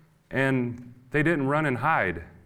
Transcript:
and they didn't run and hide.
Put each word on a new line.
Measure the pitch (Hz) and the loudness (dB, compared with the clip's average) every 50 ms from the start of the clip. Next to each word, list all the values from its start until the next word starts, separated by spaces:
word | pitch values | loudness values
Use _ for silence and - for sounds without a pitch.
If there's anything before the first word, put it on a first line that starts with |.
| - _ _ _ _ - | -20 _ _ _ _ -6
and | - 131 135 135 135 131 123 120 120 - - - - - - - | -2 0 0 2 2 0 0 -2 -6 -10 -14 -18 -20 -20 -12 -4
they | - 147 151 | 0 0 2
didn't | 160 170 147 135 | 2 2 2 0
run | 131 143 151 156 | 0 0 0 0
and | 147 127 117 | 0 0 0
hide. | 120 156 160 143 107 92 85 85 82 - - - - | 0 0 2 2 2 0 -2 -4 -8 -14 -20 -20 -20